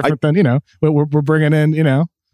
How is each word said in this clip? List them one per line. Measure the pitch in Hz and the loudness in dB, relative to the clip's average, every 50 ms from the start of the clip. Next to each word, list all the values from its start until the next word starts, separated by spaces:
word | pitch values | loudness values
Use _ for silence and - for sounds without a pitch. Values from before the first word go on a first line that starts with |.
different | 139 139 156 139 | -2 -2 -2 -2
than, | - 151 147 | -2 -2 0
you | 190 202 | 0 0
know, | 127 120 139 - _ _ _ | 0 0 -2 -4 _ _ _
we're, | - 156 | -2 0
we're, | 156 147 147 | 0 0 0
we're | 151 143 151 | 0 -2 -2
bringing | 143 139 156 156 156 147 156 | 0 0 0 0 0 0 0
in, | 156 151 151 156 | 0 0 0 0
you | 151 160 | 0 0
know, | 147 131 139 170 - _ _ _ _ | 0 0 0 -2 -4 _ _ _ _